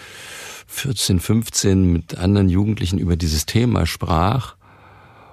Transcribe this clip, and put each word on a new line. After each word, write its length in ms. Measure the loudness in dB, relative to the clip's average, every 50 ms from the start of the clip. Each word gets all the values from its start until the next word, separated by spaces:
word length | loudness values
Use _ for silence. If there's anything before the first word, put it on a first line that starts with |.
| -20 -20 -20 -20 -18 -18 -18 -18 -16 -18 -18 -20 -18
vierzehn, 540 | -14 -10 -6 -6 -4 -4 -4 -2 0 0 0
fünfzehn 720 | 2 2 0 0 0 -2 -4 0 2 2 4 4 4 4
mit 260 | 4 2 0 -4 -6
anderen 320 | -2 0 2 4 4 4 4
Jugendlichen 480 | 4 2 2 0 -2 -2 -2 -2 -2
über 180 | 0 0 0 0
dieses 300 | 0 0 0 0 -2 -2
Thema 400 | 0 0 2 2 2 2 0 0
sprach 720 | -2 -4 -6 -4 -2 0 0 2 0 0 -2 -4 -8 -12 _ _ -20 -20 -20 -20 -20 -20 -20 -20 -20 -20 -20 -20 -20